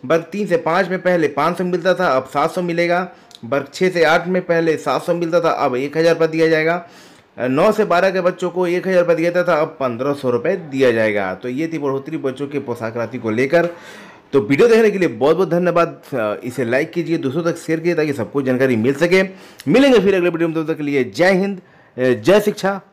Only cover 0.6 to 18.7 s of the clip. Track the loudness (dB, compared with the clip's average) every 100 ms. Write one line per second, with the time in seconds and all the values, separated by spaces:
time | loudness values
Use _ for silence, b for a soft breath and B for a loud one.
0.6 | 0 0 0 -2 0 2 0 0 -2 0
1.6 | -2 -2 0 0 2 0 0 -2 -2 -2
2.6 | -4 -2 0 0 -2 B B B -4 -4
3.6 | -4 -2 0 2 4 2 2 -4 0 0
4.6 | 0 -2 -2 -4 -2 -2 0 0 0 0
5.6 | -2 -2 -4 0 2 2 0 2 2 2
6.6 | 0 -2 -6 B B B _ -8 -2 2
7.6 | 2 2 2 2 2 2 -2 -2 -6 -2
8.6 | -2 -2 0 2 2 2 2 0 0 0
9.6 | 0 -2 -4 -2 -4 -2 -2 -2 -2 -4
10.6 | -6 2 2 4 2 0 -2 -6 -8 -6
11.6 | -6 -4 -4 -4 -6 -6 -6 -6 -8 -6
12.6 | -6 -8 -6 -6 -6 -6 -4 -2 2 2
13.6 | 0 -6 B B B B _ 0 2 4
14.6 | 6 6 4 2 -2 0 2 2 2 0
15.6 | 2 2 0 -4 -10 -4 -4 -4 -8 -4
16.6 | -2 0 -2 -4 -4 -2 -2 -2 -4 -4
17.6 | -4 -2 0 0 -2 -2 -4 -4 -2 0
18.6 | 2